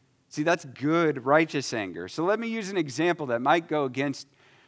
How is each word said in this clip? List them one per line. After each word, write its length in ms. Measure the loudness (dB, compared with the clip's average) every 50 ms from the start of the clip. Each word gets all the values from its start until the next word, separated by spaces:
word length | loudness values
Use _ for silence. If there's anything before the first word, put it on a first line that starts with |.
| _ _ _ _ _ _
See, 140 | -6 -2 0
that's 220 | 2 2 0 -2
good, 600 | -8 -10 -4 0 2 2 4 4 2 0 0 2
righteous 480 | 4 6 6 6 4 0 -4 -4 -4 -4
anger. 340 | -4 -4 -4 -6 -8 -8
So 160 | -8 -6 -2 0
let 160 | 0 0 0
me 80 | 0
use 220 | -4 -4 -4 -6 -4
an 80 | -2
example 500 | -2 -2 -2 -2 0 0 0 0 0 -2
that 140 | -2 -2 0
might 260 | 2 4 2 2 2
go 160 | 0 -2 -2 -2
against 440 | -2 -2 -2 -4 -4 -4 -8 -10 _ _ _ _ _ _ _ _